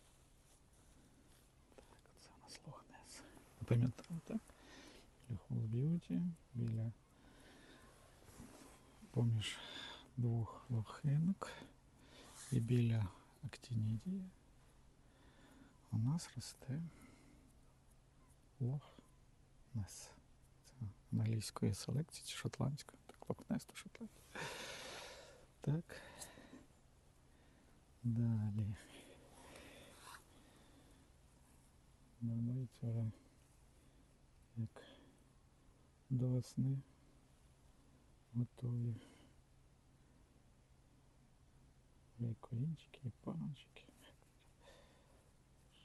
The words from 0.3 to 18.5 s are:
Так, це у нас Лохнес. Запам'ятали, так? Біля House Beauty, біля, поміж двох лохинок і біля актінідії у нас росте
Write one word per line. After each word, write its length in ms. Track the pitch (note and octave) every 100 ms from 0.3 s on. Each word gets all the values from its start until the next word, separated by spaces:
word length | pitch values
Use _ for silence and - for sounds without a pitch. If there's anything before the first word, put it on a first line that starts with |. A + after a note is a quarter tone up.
| - - - - - - - - - - - - - -
Так, 360 | - - - - -
це 100 | - -
у 40 |
нас 180 | - - -
Лохнес. 560 | - - - - - - - - -
Запам'ятали, 600 | A2 A#2+ B2 - - E3
так? 160 | - A3 - - - - - - - - -
Біля 100 | A2 -
House 180 | B2 A2+
Beauty, 640 | A#2 D3 E3+ - F3+ F3 E3 -
біля, 380 | A#2+ A#2 A2+ A2+ - - - - - - - - - - - - - - - - - - - - - -
поміж 480 | B2 A#2+ A2+ G#2 - - - - - - -
двох 500 | A#2+ A#2 A2 - -
лохинок 800 | A#2 G#2 - D3 C#3+ E3 G3 - - - - - - - - - - -
і 100 | B2
біля 480 | A2+ B2 A#2 A2+ G2 - - -
актінідії 840 | B2 - - A2+ G#2+ A2 F3+ F#3+ F#3 - - - - - - - - - - - - - - - -
у 80 | A2
нас 320 | A#2 D#3+ - -
росте 460 | - - - C#3 E3+ - - - - - - - - - - - - - - - -